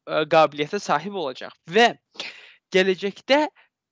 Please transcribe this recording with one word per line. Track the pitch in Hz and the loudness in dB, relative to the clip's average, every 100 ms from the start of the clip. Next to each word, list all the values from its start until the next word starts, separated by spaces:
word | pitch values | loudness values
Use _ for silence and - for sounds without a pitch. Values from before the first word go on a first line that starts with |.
ə, | - 156 156 | -8 -4 2
qabiliyyətə | 160 151 143 147 202 | 4 4 2 -6 -6
sahib | - 147 180 202 | -4 -4 -4 -8
olacaq | 143 127 98 - - | -8 -10 -16 -18 -4
və | 185 233 151 _ - - - - _ _ | 2 2 0 _ -18 -16 -18 -20 _ _
gələcəkdə | 185 190 180 196 - - 277 302 - _ _ _ | 0 0 0 -6 -8 0 0 0 -6 _ _ _